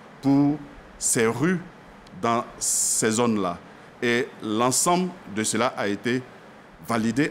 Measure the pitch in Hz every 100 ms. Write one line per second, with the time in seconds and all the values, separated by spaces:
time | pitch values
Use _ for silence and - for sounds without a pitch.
0 | - - 135 139 143 147 - - - -
1 | - 131 113 117 165 180 - - - -
2 | - - 113 117 - - - - - -
3 | 117 110 120 107 90 87 - - - -
4 | 120 120 - - 110 107 127 123 175 175
5 | 185 - - 101 110 107 127 - 104 101
6 | 120 127 123 - - - - - - 113
7 | 113 117 160